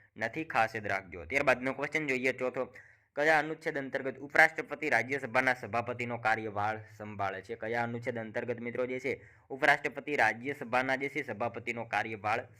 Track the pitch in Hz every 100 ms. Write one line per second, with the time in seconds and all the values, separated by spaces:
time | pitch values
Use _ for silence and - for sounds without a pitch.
0 | _ - 113 156 160 131 110 113 104 98
1 | 92 87 82 139 143 123 127 127 147 156
2 | 151 127 131 123 127 131 123 - - _
3 | _ - 151 156 151 156 165 147 135 135
4 | 131 117 143 - 156 160 139 147 151 117
5 | 120 139 131 123 131 123 110 120 120 120
6 | 120 120 113 110 110 101 104 110 107 -
7 | 107 101 98 95 95 113 110 117 117 120
8 | 123 117 110 120 117 117 120 120 127 127
9 | 135 107 - - - 135 147 143 147 131
10 | 131 139 110 110 127 139 120 127 131 131
11 | 139 151 123 107 117 120 117 117 113 104
12 | 110 110 107 117 127 -